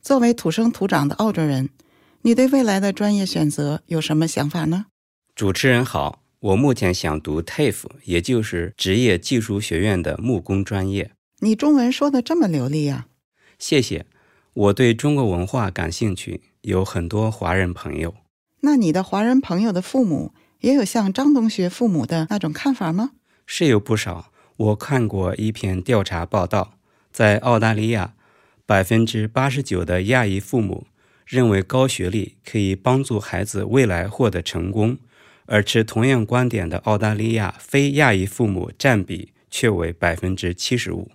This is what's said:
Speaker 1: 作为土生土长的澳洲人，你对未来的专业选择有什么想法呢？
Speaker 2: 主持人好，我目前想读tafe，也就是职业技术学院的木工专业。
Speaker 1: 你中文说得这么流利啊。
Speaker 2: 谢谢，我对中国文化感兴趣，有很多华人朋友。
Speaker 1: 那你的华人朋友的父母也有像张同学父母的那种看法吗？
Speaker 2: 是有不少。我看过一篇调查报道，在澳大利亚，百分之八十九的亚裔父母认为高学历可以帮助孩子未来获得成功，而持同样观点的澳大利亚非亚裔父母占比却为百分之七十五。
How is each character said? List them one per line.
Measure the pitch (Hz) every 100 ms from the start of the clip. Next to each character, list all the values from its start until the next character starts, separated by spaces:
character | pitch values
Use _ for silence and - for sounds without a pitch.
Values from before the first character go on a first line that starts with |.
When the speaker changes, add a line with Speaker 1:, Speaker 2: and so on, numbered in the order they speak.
Speaker 1:
作 | - 269
为 | 240
土 | 233 165
生 | 165 226
土 | - 190
长 | 170 143
的 |
澳 | - 214
洲 | 175
人， | 156 135 135 _ _ _ _ _
你 | 233
对 | 233 262
未 | 277
来 | 233 196
的 | 196
专 | 190 208
业 | 208
选 | 190 175 151
择 | 147 147 151 _
有 | 165
什 | 156 156
么 | 160
想 | - 147
法 | 170
呢？ | 156 175 214 _ _ _ _ -
Speaker 2:
主 | 101
持 | 90 135
人 | 120
好， | - 80 71 - _ _
我 | 104 95
目 | 143
前 | 120 95
想 | 87 85 78
读 | 78 78
tafe， | 80 - 143 - - -
也 | - 87
就 | 90 123
是 | 110 90 85 -
职 | 95 101
业 | 123 107
技 | - 131
术 | 110 101
学 | 104 82
院 | 104 95
的 | 80 73
木 | 117 107
工 | - 98
专 | 98 101 95
业。 | 98 - _ _ _
Speaker 1:
你 | 208
中 | 220 294
文 | 285 240
说 | 262 285
得 | 277
这 | 240 339
么 | 226
流 | 151 127
利 | 151 147
啊。 | 131 123 _ _ _ _ _
Speaker 2:
谢 | - 151
谢， | 120 90 - _ _ _ _
我 | - 101
对 | 98 127
中 | 113 147
国 | 147
文 | 117 90 90
化 | 131 101
感 | 82 82
兴 | 82 110 92
趣， | - - _ _
有 | - 92
很 | 95 95 85
多 | 104 110
华 | 107 87
人 | 92 90
朋 | 87 78 76
友。 | 82 - _ _ _ _
Speaker 1:
那 | 277 285
你 | 185
的 | 156
华 | 185 196
人 | 226 254
朋 | - 175
友 | 226
的 | 180
父 | 185 262
母 | 226 151 151 _ _ _
也 | 233
有 | 277
像 | 202 240 196
张 | 190 285
同 | 277 226
学 | - 180
父 | - 240
母 | 170 107
的 | 165 160
那 | 208
种 | 160
看 | 151 277
法 | 262 170
吗？ | 170 254 _ _ _ -
Speaker 2:
是 | - 165
有 | 107
不 | - 110
少。 | - 87 - _ _ _
我 | 107 104
看 | - 135 110
过 | 104 92 -
一 | 107
篇 | 110 101 92
调 | 90 117
查 | 98 85
报 | 82 104 90
道， | 104 - _ _ _ _
在 | - 110 104
澳 | 127 117
大 | 110
利 | 110 110
亚， | 113 92 _ _ _ _ _
百 | - 101
分 | 95 113
之 | 113 110 107
八 | 120 135
十 | 131
九 | 139 92
的 | 87 90
亚 | 98 127
裔 | 110 95
父 | 98 131
母 | 101 90 - _ _ _ -
认 | 127 123
为 | 98
高 | 95 127 131
学 | - 90
历 | 104 92 _
可 | - 110
以 | 95
帮 | 95 - 131
助 | 135 107
孩 | - 90
子 | 98 104
未 | 98 123
来 | 120 87 95
获 | - 120
得 | 90
成 | 82 - 90
功， | 104 107 131 _ _ - _
而 | - 107
持 | 101 117
同 | 110 - 123
样 | 131
观 | 107 123 127
点 | 113 87
的 | 90
澳 | - 104
大 | 107
利 | 104 110
亚 | 113 95 -
非 | - 139 143
亚 | 139 143
裔 | 98
父 | 95 - 113
母 | 92 87 -
占 | 139 113
比 | 92 87 110 _ _
却 | - 123
为 | 95 82
百 | 87 87 82
分 | 90
之 | 92 90
七 | 90 - 123
十 | 101
五。 | 87 92